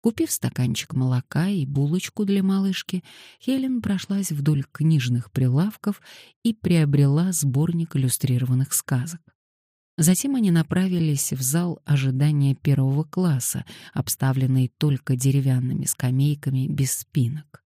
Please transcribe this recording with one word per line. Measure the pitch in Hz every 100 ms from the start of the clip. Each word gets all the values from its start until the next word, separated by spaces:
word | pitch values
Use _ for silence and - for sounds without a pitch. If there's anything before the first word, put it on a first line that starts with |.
Купив | 226 226 330
стаканчик | - 123 - 123 - -
молока | 135 131 127 - - 180
и | 202
булочку | 135 139 143 175 - - 202
для | 196
малышки, | 190 196 190 185 - 180 - - - -
Хелен | - 269 262 254
прошлась | 214 196 - 196 190
вдоль | 147 143 147 135
книжных | - 156 160 123 123 120
прилавков | - 127 131 190 - - 202 - - - _
и | 233
приобрела | 220 180 170 151 143 139 143 180
сборник | 175 143 127 160 170 165 -
иллюстрированных | 131 - - 123 127 127 135
сказок. | - - 131 147 165 _ _ _ _ _ _ _ -
Затем | 160 185 277 269
они | 214
направились | 170 160 175 190 180 160 143 -
в | 135
зал | 127 156 175 156 -
ожидания | 143 135 131 147 147 139
первого | 135 - 139 135 139
класса, | 156 - 180 135 - 131 - - -
обставленный | - - - 135 131 131 131 127 _
только | 151 139 - 131
деревянными | 131 139 135 127 127 - -
скамейками | - 127 127 143 147 139 131 131
без | 147 131 -
спинок. | - - 117 151 - - _